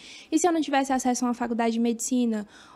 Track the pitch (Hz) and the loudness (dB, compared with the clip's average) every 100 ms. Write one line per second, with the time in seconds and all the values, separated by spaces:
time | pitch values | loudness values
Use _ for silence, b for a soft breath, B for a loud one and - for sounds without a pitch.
0 | B B B 320 359 330 285 277 269 262 | B B B 0 2 2 0 0 2 0
1 | 254 247 247 247 240 226 233 226 240 233 | 0 0 0 -2 -2 0 0 2 0 0
2 | - 254 240 220 208 B B | -2 0 2 0 -6 B B